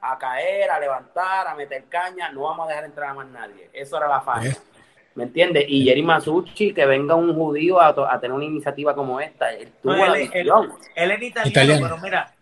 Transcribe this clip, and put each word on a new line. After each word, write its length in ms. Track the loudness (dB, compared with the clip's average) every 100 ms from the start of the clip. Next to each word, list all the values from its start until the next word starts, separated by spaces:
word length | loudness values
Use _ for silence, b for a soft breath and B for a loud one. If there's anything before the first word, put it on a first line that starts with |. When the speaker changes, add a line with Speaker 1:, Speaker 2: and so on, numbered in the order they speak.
Speaker 1:
a 160 | -8 -6
caer, 520 | -6 -4 -2 0 0
a 80 | 0
levantar, 680 | -2 -6 -6 -6 -2 -2 -4
a 80 | -8
meter 300 | -10 -12 -8
caña, 420 | -6 -6 -6 -10
no 100 | -6
vamos 220 | -6 -4 -6
a 40 |
dejar 160 | -6 -10
entrar 240 | -10 -10
a 40 | -10
más 120 | -14
nadie, 420 | -16 -16 -18 -18
eso 240 | -16 -8 -2
era 100 | 0
la 140 | 0
Fania. 280 | 0 -2 -2
Speaker 2:
Yes. 120 | -6 -12 b b b _ -10
Speaker 1:
¿Me 80 |
entiendes? 420 | -2 2 2 2 2
Y 160 | 4
Jerry 200 | 4 4
Masucci, 680 | 4 2 2 -2 -2 -2 0
que 120 | 2 2
venga 300 | 4 2 2
un 180 | 2
judío 480 | 0 0 0 2 6
a 120 | 6
to-, 120 | 4 0
a 80 | -2
tener 120 | -4
una 120 | -4 -4
iniciativa 500 | -6 -6 -4 -2 -2
como 240 | -4 -6
esta, 320 | -6 -4 -4
él 180 | -4 -14 _
tuvo 140 | 0 2
Speaker 3:
No, 100 | 4
Speaker 1:
la 120 | 2
Speaker 3:
él, 120 | -2
él, 120 | -2
Speaker 1:
visión. 300 | 4 4 2 -6 -12 -2
Speaker 3:
él 160 | -2
era 140 | -2 -6
italiano, 240 | -4 2
Speaker 2:
Italiano. 320 | 4 6 4
Speaker 3:
pero 160 | 0 -6
mira, 360 | -4 -4 -4 _